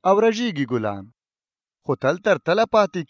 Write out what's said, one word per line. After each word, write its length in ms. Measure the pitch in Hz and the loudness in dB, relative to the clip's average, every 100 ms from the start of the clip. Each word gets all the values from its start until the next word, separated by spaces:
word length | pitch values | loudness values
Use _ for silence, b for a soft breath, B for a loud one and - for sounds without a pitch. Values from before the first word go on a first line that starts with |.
| 185 | 0
او 100 | 202 | 4
رژیږي 440 | 226 214 240 151 127 | 2 0 -4 -4 -2
ګلان، 380 | 123 107 101 104 _ _ _ _ _ _ _ - | -2 -4 -8 -14 _ _ _ _ _ _ _ -6
خو 40 | 135 | -2
تل 200 | 131 180 | -2 0
تر 200 | 214 170 | 0 0
تله 280 | - 196 226 | 0 -2 2
پاتې 360 | 220 202 180 151 | 2 0 -2 -8